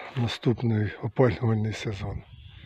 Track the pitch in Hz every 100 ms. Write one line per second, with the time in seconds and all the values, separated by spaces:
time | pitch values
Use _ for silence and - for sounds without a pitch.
0 | - 131 117 - 131 110 117 107 104 -
1 | 110 - 123 82 117 110 107 101 117 101
2 | 101 98 - - - -